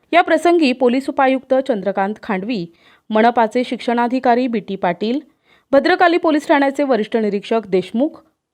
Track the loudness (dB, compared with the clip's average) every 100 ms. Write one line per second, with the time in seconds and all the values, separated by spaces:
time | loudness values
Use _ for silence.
0 | _ 0 2 2 4 4 2 2 0 0
1 | -2 0 0 0 0 -2 0 -2 -4 -2
2 | -4 -4 -6 -6 -4 -6 -8 _ _ _
3 | -4 2 2 2 0 0 -4 -4 -2 -2
4 | -2 0 0 2 0 -4 -6 -4 -4 -2
5 | -4 -4 -8 _ _ _ _ 0 2 2
6 | 2 2 0 0 2 2 2 0 0 0
7 | -2 -2 -2 -4 -2 -4 -2 -2 -2 -2
8 | -4 -6 _ _ _